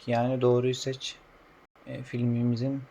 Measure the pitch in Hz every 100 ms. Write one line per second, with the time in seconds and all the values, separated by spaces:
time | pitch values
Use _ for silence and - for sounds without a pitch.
0 | 123 117 123 131 123 123 127 127 135 131
1 | - - - - - - _ _ 131 127
2 | 127 120 120 120 120 117 131 139 131